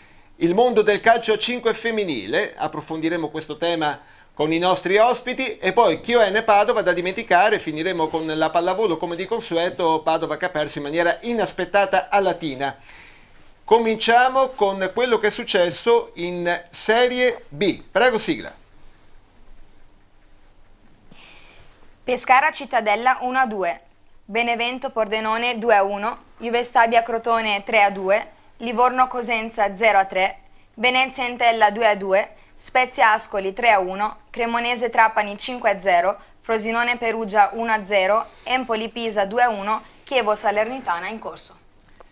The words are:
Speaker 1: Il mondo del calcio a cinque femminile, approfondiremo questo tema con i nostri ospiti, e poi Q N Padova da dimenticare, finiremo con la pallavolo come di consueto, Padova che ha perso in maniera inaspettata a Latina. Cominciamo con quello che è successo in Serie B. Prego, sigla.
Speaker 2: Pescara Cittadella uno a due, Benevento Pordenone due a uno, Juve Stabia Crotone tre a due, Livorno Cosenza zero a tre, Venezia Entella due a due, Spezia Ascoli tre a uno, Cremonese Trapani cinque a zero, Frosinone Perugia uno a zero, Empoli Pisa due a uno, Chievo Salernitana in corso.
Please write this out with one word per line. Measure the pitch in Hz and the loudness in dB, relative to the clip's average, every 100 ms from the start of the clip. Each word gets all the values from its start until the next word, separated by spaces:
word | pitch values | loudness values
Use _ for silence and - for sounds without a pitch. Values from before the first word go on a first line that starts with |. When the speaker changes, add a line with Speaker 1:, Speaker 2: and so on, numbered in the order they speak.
| - - - - | -20 -20 -18 -4
Speaker 1:
Il | 170 | 0
mondo | 185 247 220 | 4 4 4
del | 208 202 | 2 4
calcio | 226 233 - | 4 4 2
a | 214 | 0
cinque | 233 247 226 | -2 -2 -2
femminile, | 214 233 220 190 127 95 156 208 - | -2 -2 -2 -4 -4 -2 -2 -2 -6
approfondiremo | 151 156 - 160 160 170 156 | -8 -8 -8 -4 -2 -2 -6
questo | 156 156 147 | -8 -10 -6
tema | 170 170 151 - - - _ - | -2 0 -2 -4 -14 -20 _ -4
con | 151 | -2
i | 165 | 2
nostri | 180 180 175 202 | 2 0 2 4
ospiti, | 233 240 240 254 254 - | 4 2 -4 -6 -6 -4
e | 185 | 0
poi | 185 214 160 | 4 4 2
Q | - 240 202 | 2 4 4
N | 208 226 | 2 4
Padova | 202 208 220 | 4 4 2
da | 180 | 0
dimenticare, | 175 180 190 - 180 214 208 | 0 -2 -4 2 4 4 2
finiremo | 160 156 180 175 156 | -4 -4 -4 -2 -2
con | 160 160 | -4 -4
la | 156 156 | -2 0
pallavolo | 175 180 190 220 160 | 0 0 0 0 -2
come | 175 170 | -4 -6
di | 185 | -6
consueto, | 233 - 165 180 180 170 160 | -6 -4 -2 -2 0 0 0
Padova | 160 160 156 151 | 0 -2 -2 -4
che | 180 | -4
ha | |
perso | 151 147 151 | -4 -6 -6
in | |
maniera | 143 160 170 - | -6 0 0 -2
inaspettata | 233 233 185 - 175 202 190 190 - | -4 -4 -4 -4 0 0 2 0 2
a | 202 | 0
Latina. | 196 180 160 131 139 131 - - - - - - - - | 0 -2 -6 -6 -6 -8 -18 -20 -20 -20 -20 -20 -20 -10
Cominciamo | - 226 226 220 226 233 262 262 262 | 0 2 2 -2 2 2 4 2 -2
con | - 196 196 185 | 0 -2 -2 -4
quello | - 247 220 | -2 0 0
che | 208 | 0
è | |
successo | 226 220 196 175 - 233 233 226 - | -4 -2 0 0 0 2 2 0 -10
in | 175 180 175 175 - | -8 -4 -4 -4 -8
Serie | - - 226 247 247 254 - - | -8 2 4 4 2 0 -2 -10
B. | 143 196 - - | -2 -2 -2 -2
Prego, | 190 254 220 | 2 2 2
sigla. | - 123 78 - - - - - - - _ _ - - - - - - _ _ _ - - - - - - - - - - - - - - - - - | -4 -4 -6 -16 -20 -20 -20 -20 -20 -20 _ _ -20 -20 -20 -20 -20 -20 _ _ _ -20 -20 -20 -20 -20 -20 -20 -20 -20 -20 -20 -20 -20 -20 -20 -20 -12
Speaker 2:
Pescara | - 247 - 254 302 | -4 -2 4 4 4
Cittadella | - 277 247 214 208 247 254 | -2 -4 -2 0 0 0 0
uno | 254 262 | -2 -2
a | 254 | -2
due, | 208 175 165 - _ - - | -2 -4 -6 -12 _ -20 -20
Benevento | - 214 233 233 240 254 285 | -6 -4 -2 -2 -4 -6 -6
Pordenone | 226 208 220 220 226 240 233 | -4 -4 -2 -2 -2 -2 -2
due | 233 208 | 2 4
a | |
uno, | 196 202 214 - - - | 2 -2 -6 -8 -16 -10
Juve | 233 240 | -4 -2
Stabia | 240 247 233 233 | 0 2 4 4
Crotone | 233 226 233 226 220 202 202 | 2 -4 0 0 0 -4 2
tre | 226 | 4
a | 202 | 4
due, | 196 190 208 - - - - | 2 0 0 -2 -18 -20 -10
Livorno | 233 226 247 254 254 | -4 2 2 4 0
Cosenza | 254 233 226 220 226 202 190 | 0 -4 -4 -4 -2 -2 2
zero | 226 202 | 4 4
a | 190 | 2
tre, | 185 190 - - - - - | 0 -2 -4 -20 -20 -20 -2
Venezia | 247 254 262 262 247 | 0 2 0 -2 -6
Entella | 240 240 226 214 | 0 2 4 2
due | 208 226 | 4 2
a | 202 | 2
due, | 196 190 - - - - | 2 0 0 -8 -20 -18
Spezia | - 254 254 285 226 | -4 -2 0 2 4
Ascoli | 220 - 208 190 | 2 -2 -6 -6
tre | 190 233 | 0 2
a | 202 | 2
uno, | 180 190 214 - - | 2 -4 -6 -6 -12
Cremonese | 226 233 233 240 240 240 | -6 -4 -2 -2 -2 0
Trapani | 233 220 220 208 202 | 4 4 4 -4 -6
cinque | - 247 220 | -10 -2 -2
a | 196 | 0
zero, | 190 175 185 202 - - | 2 2 2 -2 -10 -14
Frosinone | - 226 214 233 240 240 | -4 -4 -2 -2 -2 -2
Perugia | 233 226 214 208 196 | -2 -4 0 2 2
uno | 226 226 | 2 -2
a | 220 190 | -2 0
zero, | 202 190 220 - - | 2 2 0 -2 -12
Empoli | - 254 247 220 226 | -6 -4 -2 -4 -4
Pisa | 240 226 208 196 | -6 -4 -2 -2
due | 233 | 2
a | 247 | 2
uno, | 208 196 220 - - - | 0 -4 -4 -6 -20 -4
Chievo | 262 214 214 | 0 0 0
Salernitana | 220 202 220 262 269 - 214 | 0 0 -2 -4 -4 -4 -6
in | 220 | -10
corso. | 175 165 - - _ _ _ - - | -12 -14 -18 -20 _ _ _ -20 -20